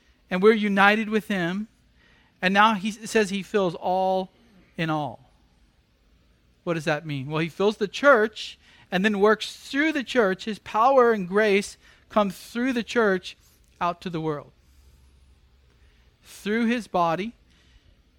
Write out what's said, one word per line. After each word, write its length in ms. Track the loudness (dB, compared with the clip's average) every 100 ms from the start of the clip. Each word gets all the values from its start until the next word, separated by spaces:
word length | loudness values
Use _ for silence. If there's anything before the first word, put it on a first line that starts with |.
| _ _ -8
And 120 | 2
we're 120 | 4
united 560 | 4 2 4 4 4 0
with 180 | -4 -2
him. 400 | -4 -2 -4 -8 _ _ _ _ _ _ -4
And 120 | 0
now 220 | 4 4 2
he 140 | -4
s-, 200 | -10 -4
says 220 | -2 0
he 120 | -4
fills 320 | -4 -2 -2 -2
all 560 | -4 -2 0 -2 -4 _ _ _ _ -8
in 120 | -4
all. 300 | -4 -6 -10 _ _ _ _ _ _ _ _ _ _ _ _ _ _
What 120 | -6 -4
does 100 | -2
that 200 | -4 -4
mean? 240 | -8 -6
Well, 120 | -6
he 80 | -6
fills 280 | -2 -2 0
the 100 | -6
church 680 | 0 4 4 2 -4 -16 -16 _ -20 -6
and 140 | -2 0
then 140 | 2
works 360 | 2 2 -2 -12
through 360 | -8 -2 0
the 120 | -2
church. 420 | -2 0 0 0 -6
His 120 | -10
power 540 | -6 2 4 6 4
and 160 | 2 0
grace 500 | 0 2 2 -2 -12 _ _ _
come 220 | 0 0
through 420 | -2 -10 -4 -2
the 100 | -2
church 540 | -2 0 2 0 -4 -20 _ _ _ -6
out 220 | -6 -4
to 80 | -8
the 120 | -6
world. 300 | -6 -8 -10 _ _ _ _ _ _ _ _ _ _ _ _ _ _ _ _ _
Through 420 | -20 -12 -4 0 0
his 220 | -2 -2
body, 460 | 0 0 0 -6 -12 _ _ _ _ _ _ _